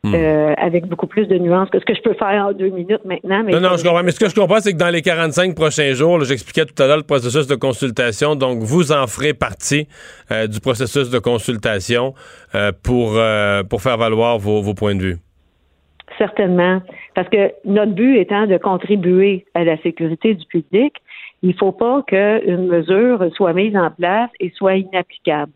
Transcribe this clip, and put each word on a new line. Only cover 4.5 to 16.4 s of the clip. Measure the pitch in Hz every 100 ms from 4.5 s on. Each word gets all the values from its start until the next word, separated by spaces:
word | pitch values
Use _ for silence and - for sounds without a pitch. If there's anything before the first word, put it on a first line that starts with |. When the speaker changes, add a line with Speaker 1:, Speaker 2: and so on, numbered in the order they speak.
| 214
Speaker 1:
c'est | 208
que | 165
dans | 175
les | 170
quarante-cinq | 170 165 165 147 185
prochains | 156 156 147 143
jours, | 127 156 175
là, |
j'expliquais | 131 131 - -
tout | 156 -
à | 135
l'heure | 151
le |
processus | 151 143 120 131 135
de |
consultation, | 139 135 123 135 110 123 104 147
donc | 151 131 120
vous | 110 160 151
en | 147 127
ferez | - 143
partie, | 147 127 98 - 143 151 - - - _
euh, | 110 110
du | 107
processus | 131 113 123 143 127
de | 123
consultation, | 120 120 - 117 117 104 92 120 127 135 - - - 98
euh, | 104 95
pour, | - 123 117
euh, | 110 110 107 101 101
pour | 98 113
faire | 131 117
valoir | 113 110 117 120
vos, | 101 107
vos | 101
points | 98 104 98
de |
vue. | 92 87 _ _ _ _ _ _ _ _ - -
Speaker 2:
Certainement. | 202 -